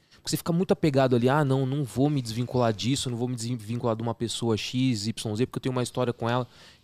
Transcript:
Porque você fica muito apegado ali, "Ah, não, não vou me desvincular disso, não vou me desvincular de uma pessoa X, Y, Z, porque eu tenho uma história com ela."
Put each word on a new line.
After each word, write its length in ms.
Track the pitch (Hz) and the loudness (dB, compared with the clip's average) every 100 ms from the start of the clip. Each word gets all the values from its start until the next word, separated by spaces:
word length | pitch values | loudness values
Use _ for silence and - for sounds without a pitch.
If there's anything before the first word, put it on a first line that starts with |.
| _ | _
Porque 180 | - - | -14 -6
você 60 | 156 | -4
fica 160 | - | 0
muito 200 | 170 190 | 0 2
apegado 440 | 190 160 135 131 123 | 2 2 4 4 4
ali, 100 | 127 | 4
"Ah, 140 | 147 | 4
não, 200 | 139 135 | 4 2
não 180 | 131 143 | 0 -2
vou 280 | 127 120 143 | -2 2 2
me 100 | 143 | 2
desvincular 540 | 117 113 120 123 117 | -2 -4 -2 2 2
disso, 340 | 101 110 135 131 | 2 -2 -2 -2
não 80 | 117 | -4
vou 100 | 123 | -4
me 60 | |
desvincular 600 | 123 117 123 104 117 117 110 | -4 -6 -6 -6 -4 -2 -2
de 60 | |
uma 120 | 117 | -4
pessoa 400 | 113 113 - 117 107 | -4 -6 -2 0 0
X, 500 | - 123 131 110 107 | -2 0 0 0 -4
Y, 300 | - 110 104 | -4 -4 -2
Z, 100 | 127 | -2
porque 100 | - | -2
eu 40 | |
tenho 100 | 135 | -4
uma 80 | 127 | -2
história 300 | 123 127 123 | -2 -2 -2
com 160 | - 117 | -2 0
ela." 180 | 123 120 - - - | 0 -2 -12 -20 -18